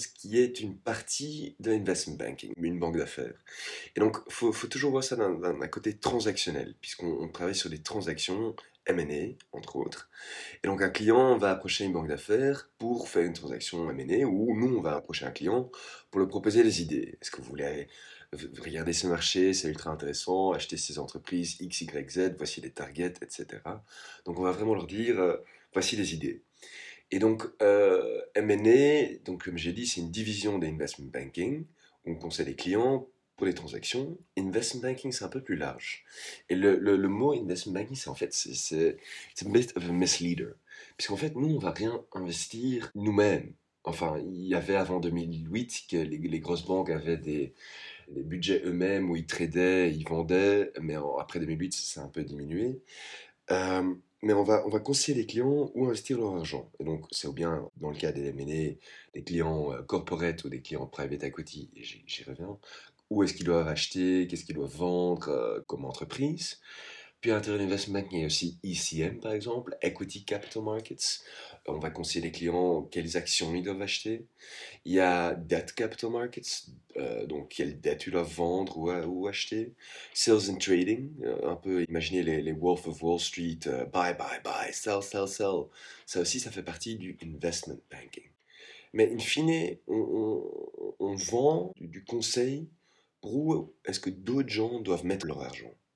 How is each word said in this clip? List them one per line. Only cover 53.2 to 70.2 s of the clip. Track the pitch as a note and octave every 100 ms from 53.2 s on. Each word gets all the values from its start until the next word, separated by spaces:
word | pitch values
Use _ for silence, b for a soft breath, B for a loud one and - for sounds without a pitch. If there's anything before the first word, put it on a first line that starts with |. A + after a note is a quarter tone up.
| B B -
Euh, | F2+ F#2 F#2 F#2 F2+ - _ G#2+
mais |
on | G#2
va, | G2+ G#2+ G#2
on |
va | G#2+
conseiller | A2 C#3 - B2
les | G#2
clients | G#2+ C3 C#3+ C#3 A#2+
où | B2+
investir | A2 - B2
leur | G#2+ F#2
argent. | D#2 B1+ A#1 -
Et | D2+
donc, | D#2 -
c'est | - D2
ou |
bien, | C#2+ E2+ D#2 - -
dans | D2+
le | D2
cas | D#2
des | C#2+ C#2+
M | C2+
and | C#2
A, | D#2 D2+ - b b b
des | D2+ C#2+
clients, | E2+ D#2+ D#2 C#2+
euh, | B1+
corporate | C2+ F#2 - E2 E2+ D#2+ C#2
ou |
des | C2+
clients | - D2 C2+
private | - C#2 - C#2
equity, | D#2+ D2+ D2 C2+ -
et |
j'y, | - - -
j'y | -
reviens, | C2+ C2+ F2+ G#2 B B B _ _
où | G#2
est-ce | F#2
qu'ils | - F2
doivent | E2+ D#2+
acheter, | D2+ - F#2 F#2 F#2 F2
qu'est-ce | E2 -
qu'ils | D2
doivent | C#2 D2
vendre, | F2+ F2+ F2+ F2 -
euh, | C2+ A1+ G#1+ -
comme | -
entreprise. | C2 - - - C#3+ E3 - - B B B B B _
Puis | A#2
à | G#2+
l'intérieur | G#2+ G#2
de |
l'investment | G2 G2 G#2 G2
banking, | F#2+ F2+
il |
y |
a | D#2
aussi | - F2 - G2
E |
C | D#2+ - D#2+
M, | E2 A#2
par | A2
exemple, | G#2+ A#2+ A#2+ A#2+ -
Equity | F#2 - F#2+ G#2